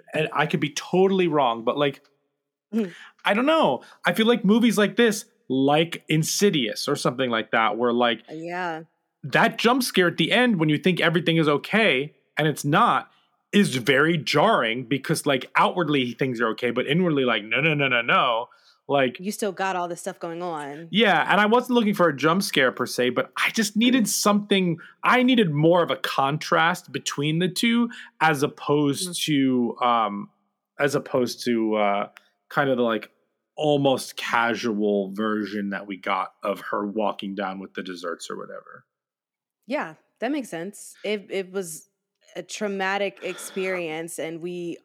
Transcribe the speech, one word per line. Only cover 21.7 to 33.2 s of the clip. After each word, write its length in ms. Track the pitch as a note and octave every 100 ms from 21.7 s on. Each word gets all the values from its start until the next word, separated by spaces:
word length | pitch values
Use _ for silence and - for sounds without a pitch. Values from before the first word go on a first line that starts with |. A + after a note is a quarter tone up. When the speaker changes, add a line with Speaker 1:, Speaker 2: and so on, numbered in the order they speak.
Speaker 1:
looking 240 | A#3+ G#3 F#3+
for 120 | F3
a 80 | C#3
jump 280 | D3 F3+
scare 280 | - D3 C3
per 140 | - A#2+
se, 240 | - B2
but 220 | B2 - -
I 140 | -
just 260 | - G#3 G#3
needed 280 | A#3+ B3+
Speaker 2:
Mm. 40 | G3
Speaker 1:
something, 680 | - G#3+ G3+ G#3 G3 F3+ D#3+ - _
I 200 | - A#3+
needed 260 | B3+ B3 F#3
more 300 | D3 D#3 F3
of 80 | D3
a 60 | C3
contrast 920 | - - C3+ D#3 - E3 D#3+ F3 -
between 480 | C3 - - D3 D#3+
the 100 | F3+
two 400 | F3+ A#3 A#3 A#3 - - -
as 220 | D#3 D3
opposed 640 | C#3 - - D3 C#3+ C#3 F#3
Speaker 2:
Mm. 160 | E3+ -
Speaker 1:
to, 520 | C#3+ C3+ B2+ A#2 -
um, 480 | B2 A#2 G#2 G2+ G#2 _ _ _ _ -
as 140 | C#3+ C#3
opposed 480 | - C3+ A#2+ - B2
to, 280 | A#2 A2 G#2+
uh, 340 | G#2 G2+ G#2 - _ _ -
kind 200 | - C#3
of 80 | B2
the, 60 |
like, 280 | A#2+ A2 - _